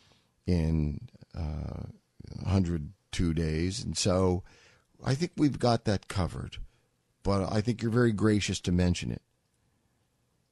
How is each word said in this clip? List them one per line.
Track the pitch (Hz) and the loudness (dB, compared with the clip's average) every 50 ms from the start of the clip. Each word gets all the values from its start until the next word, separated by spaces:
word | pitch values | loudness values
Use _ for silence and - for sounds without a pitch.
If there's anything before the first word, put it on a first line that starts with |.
| _ _ _ _ _ _ _ _ - | _ _ _ _ _ _ _ _ -2
in, | - 90 85 80 80 80 80 76 76 73 - - - - - - _ - | 0 2 2 2 2 2 2 0 0 -4 -6 -10 -16 -20 -20 -20 _ -10
uh, | - 80 76 76 76 69 67 - - - - - - _ _ _ - - - - - - | -8 -6 -6 -6 -6 -8 -8 -8 -10 -12 -12 -14 -18 _ _ _ -20 -18 -16 -14 -8 -2
a | 95 | 2
hundred | 95 98 92 85 85 80 73 76 - _ _ _ | 2 2 2 2 0 -2 -4 -8 -12 _ _ _
two | - - 92 82 80 | -2 0 0 2 2
days, | 82 82 78 78 80 85 92 98 - | 2 0 0 0 0 0 -2 -2 -4
and | - - - - | -6 -6 -4 -2
so | - 101 90 92 95 92 90 90 - - - - - - _ _ _ _ _ - - | 0 2 2 4 4 2 2 0 -2 -8 -18 -20 -20 -20 _ _ _ _ _ -8 -4
I | 127 135 | -2 -2
think | 139 175 - - | -2 -2 -4 -2
we've | - 151 143 - - | 0 0 0 2 2
got | - 120 117 117 - | 2 2 2 2 2
that | 110 101 92 - - | 0 -2 -2 -2 -4
covered. | - 101 85 76 - 65 - - - - - - _ _ _ _ _ _ _ _ _ _ | -4 -2 -2 -2 -4 -6 -10 -10 -10 -12 -14 -14 _ _ _ _ _ _ _ _ _ _
But | - 98 98 98 92 - | -2 0 0 0 0 0
I | - 107 | 0 0
think | 104 123 113 - | 0 0 -2 -2
you're | 110 117 | -2 0
very | 107 123 123 117 | 2 4 4 4
gracious | 107 95 101 110 107 101 - - 92 - | 2 2 4 4 4 2 2 -2 -4 -4
to | - 92 | 0 0
mention | 87 90 90 90 87 - - 60 | 2 4 4 2 2 0 -2 -6
it. | 57 - _ _ _ _ _ _ _ _ _ _ _ _ _ _ _ _ _ _ _ _ _ _ _ _ _ _ | -8 -8 _ _ _ _ _ _ _ _ _ _ _ _ _ _ _ _ _ _ _ _ _ _ _ _ _ _